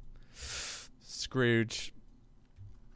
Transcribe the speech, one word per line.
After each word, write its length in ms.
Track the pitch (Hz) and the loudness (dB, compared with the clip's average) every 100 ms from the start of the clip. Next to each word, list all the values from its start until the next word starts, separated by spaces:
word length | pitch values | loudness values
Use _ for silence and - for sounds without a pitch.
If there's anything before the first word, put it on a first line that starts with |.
| - - - - - - - - - - | -12 -14 -16 -12 -8 -6 -6 -8 -10 -16
Scrooge. 880 | - - - 131 120 117 113 - - - - - - - - - - - - | -12 -8 -2 4 6 8 4 0 -6 -10 -18 -20 -20 -20 -20 -16 -16 -14 -18